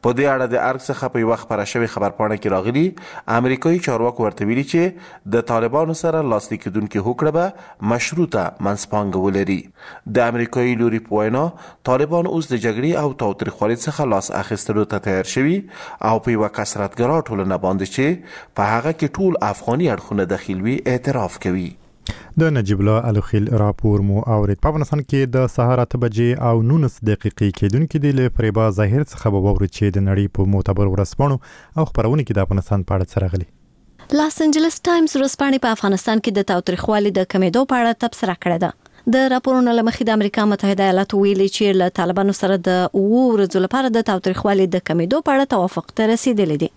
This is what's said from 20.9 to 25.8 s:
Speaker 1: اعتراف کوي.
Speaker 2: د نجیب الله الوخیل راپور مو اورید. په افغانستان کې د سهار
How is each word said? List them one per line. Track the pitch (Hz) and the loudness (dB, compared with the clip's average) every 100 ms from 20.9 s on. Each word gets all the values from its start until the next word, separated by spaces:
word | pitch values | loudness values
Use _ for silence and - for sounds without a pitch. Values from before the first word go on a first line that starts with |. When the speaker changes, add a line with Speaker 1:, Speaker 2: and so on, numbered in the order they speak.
Speaker 1:
اعتراف | 127 135 131 95 - 98 | -2 -2 -2 -4 -4 -4
کوي. | 92 87 - - _ - - - - | -2 -4 -12 -20 _ -12 -12 -6 0
Speaker 2:
د | 160 | 2
نجیب | 143 98 101 | 2 0 2
الله | 101 110 120 | 2 2 2
الوخیل | 104 - 107 107 110 | 0 0 0 0 2
راپور | 104 101 110 101 101 | 2 2 2 2 2
مو | 98 120 | 0 0
اورید. | 110 104 98 | 0 2 0
په | 151 | 0
افغانستان | 156 147 147 | 0 0 -2
کې | 135 139 135 | 0 0 2
د | 127 127 | 2 0
سهار | - 120 127 | 2 2 2